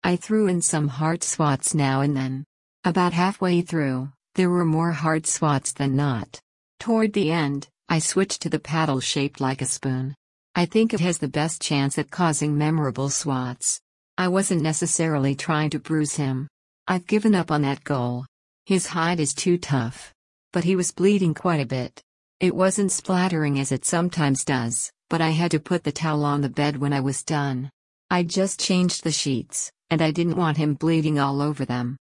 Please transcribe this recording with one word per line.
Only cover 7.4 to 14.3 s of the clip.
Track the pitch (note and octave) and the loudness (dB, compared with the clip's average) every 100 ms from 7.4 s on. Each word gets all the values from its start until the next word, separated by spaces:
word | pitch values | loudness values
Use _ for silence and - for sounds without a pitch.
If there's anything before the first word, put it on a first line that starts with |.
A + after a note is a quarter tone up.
| D3 C#3 - _ - | 0 -2 -8 _ -2
I | D#3 | 0
switched | - - G3 - | 2 0 0 -2
to | D#3+ | -4
the | D3+ | -4
paddle | - D#3+ D#3 C3+ | -2 -2 0 0
shaped | - - C#3+ - | -2 -2 -2 -2
like | C3+ C3 | -4 -2
a | B2+ | -4
spoon. | - C#3 C3 C3 C#3 _ _ _ | -4 -2 -2 -4 -8 _ _ _
I | - F3 | -2 0
think | A3 A3+ | 2 2
it | A3 | 2
has | F3 E3 | 0 0
the | C#3+ | -4
best | D3+ D#3 - | -2 -4 -4
chance | - D3 C#3 D3 | -2 0 0 -2
at | D3 | -6
causing | - F3 D3 D3+ D3 | 0 0 2 0 0
memorable | D3+ D#3+ C#3+ B2+ C3+ | 2 2 0 -2 -2
swats. | - D#3 C3 B2+ B2 - - _ _ _ - | -2 -2 -2 -4 -4 -4 -4 _ _ _ -4
I | |
wasn't | F#3 | 0